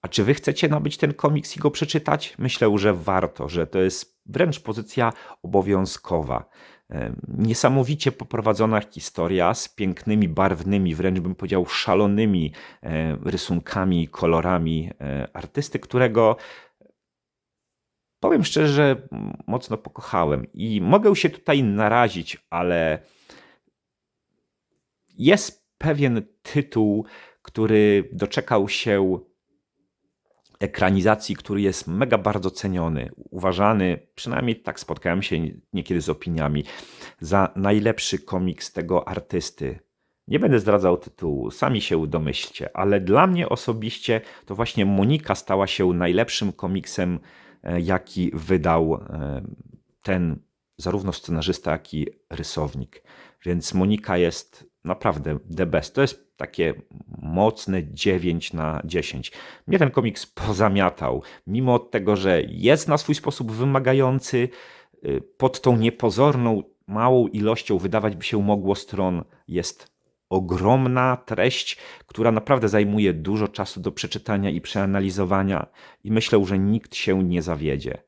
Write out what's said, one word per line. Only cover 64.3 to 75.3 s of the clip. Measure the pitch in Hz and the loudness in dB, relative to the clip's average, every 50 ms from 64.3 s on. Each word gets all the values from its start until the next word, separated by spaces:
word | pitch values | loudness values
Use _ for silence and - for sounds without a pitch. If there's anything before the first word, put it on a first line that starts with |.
| - 127 120 123 - - - - - - _ _ _ _ - | 0 0 0 -2 -4 -12 -20 -20 -20 -20 _ _ _ _ -6
y, | - 69 67 - - _ _ | -4 -4 -4 -6 -8 _ _
pod | 131 127 127 - | 0 0 0 2
tą | - 135 123 | 2 4 4
niepozorną, | 113 110 117 113 - - 113 92 104 135 147 143 127 120 117 113 101 - - _ _ _ | 4 4 2 0 0 -2 -2 2 4 4 4 4 2 0 0 0 0 -2 -8 _ _ _
małą | - 98 107 117 127 131 127 117 104 | -8 -4 0 2 4 4 4 4 2
ilością, | - 107 104 107 110 110 - - 110 90 | 0 -2 0 0 0 -2 -2 -2 -2 0
wydawać | 87 98 85 110 101 110 101 | 0 0 -2 0 0 0 -4
by | 82 - | -4 -8
się | - - 107 101 | -4 -2 0 2
mogło, | 101 104 101 92 95 98 | 2 0 0 2 0 -2
stron | - - - - 95 95 92 90 85 80 _ _ _ _ - | -2 -2 -10 -6 -2 -2 -2 -2 -4 -6 _ _ _ _ -6
jest | 85 85 82 - - _ - _ _ _ _ _ _ _ _ _ | -4 -4 -4 -4 -10 _ -20 _ _ _ _ _ _ _ _ _
ogromna | 92 95 95 87 90 90 90 104 123 131 131 127 123 127 127 127 127 | -2 -2 0 0 -2 2 4 4 4 4 4 2 2 2 2 2 0
treść, | 123 _ - 110 95 92 127 127 - - - - - - - - - - | -2 _ -8 -2 0 0 0 0 -2 -6 -8 -10 -12 -14 -20 -20 -20 -20
która | _ - - 113 117 113 | _ -6 0 2 2 2
naprawdę | - 214 - 143 127 113 107 | 2 2 2 2 4 4 2
zajmuje | 98 107 104 101 104 107 104 98 87 | 4 4 2 4 2 2 2 2 2
dużo | 80 78 90 101 107 107 101 | 0 -2 -2 -2 0 0 -2
czasu | - - 98 - - 98 | -2 -6 -8 -8 -8 -6
do | 87 95 - | -6 -6 -6
przeczytania | - - - - - - - 107 98 98 101 | -6 -8 -6 -8 -8 -6 -4 -2 -2 -2 -2
i | 76 85 | -4 -4
przeanalizowania | - - - 107 98 98 98 101 98 98 90 98 98 90 | -6 -6 -2 -2 0 0 0 0 0 -2 0 -2 0 0